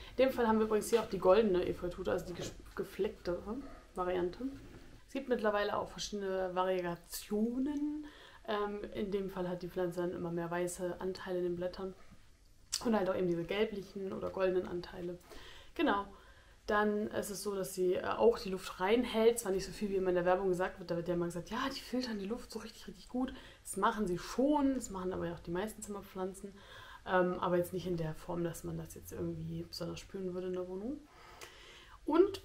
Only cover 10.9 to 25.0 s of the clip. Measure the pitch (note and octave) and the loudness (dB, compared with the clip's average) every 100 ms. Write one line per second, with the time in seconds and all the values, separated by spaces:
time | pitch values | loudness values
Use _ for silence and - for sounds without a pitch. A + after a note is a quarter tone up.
10.9 | F3 F#3 F#3 G3 F3+ F3+ F3 F3+ F3+ F#3+ | -4 -6 -6 -4 -2 0 0 -4 -4 -8
11.9 | F#3 - - - - - - - - B3 | -10 -16 -20 -20 -20 -20 -20 -8 -4 2
12.9 | G#3+ F#3 G3 F3+ E3+ E3 G3 G#3+ G3+ F#3+ | 2 2 2 2 0 0 0 0 -2 -8
13.9 | G3 F#3+ G#3 F3+ F#3+ F#3+ F#3 G3 F3 F3 | -6 -6 -4 -4 2 2 4 0 -4 -6
14.9 | F#3 F3 F3 - - - - - - D4+ | -8 -8 -8 -12 -16 -16 -18 -10 0 2
15.9 | G3+ G3+ - - - - - - G#3 G#3+ | 2 -2 -10 -20 -20 -20 -10 0 4 4
16.9 | G#3 G#3+ - G#3 F#3 G#3 G3 F3+ - F3+ | 2 0 -2 -4 -4 -4 -2 -2 0 2
17.9 | F3+ - - A3 A#3 G3 F#3 - - F#3 | 2 2 6 6 6 2 -4 -6 -2 4
18.9 | A#3 A#3 A3 A3 A#3 G3 F#3+ F3+ - G#3 | 4 4 6 6 6 2 0 -2 -4 0
19.9 | G3 F#3 F3+ F3 F#3 G3 F3 F#3+ F#3+ E3+ | 2 4 4 6 4 4 2 0 -2 -4
20.9 | E3+ E3+ F3 E3+ E3+ E3 A3+ C4+ C4+ - | -2 0 0 0 -2 -6 -2 -2 -4 -4
21.9 | B3+ B3 G#3+ F#3+ A#3+ - A3 A3 - - | -2 -2 -2 -4 -4 -6 -10 -12 -14 -16
22.9 | - - B3+ B3+ - - - - F#3+ G#3 | -16 -6 -2 -2 -4 -16 -18 -10 0 2
23.9 | G#3 G3 F3 - - C#4 D4 C#4 B3+ A3+ | 4 0 -2 -2 4 6 6 4 2 -2
24.9 | F#3+ | -6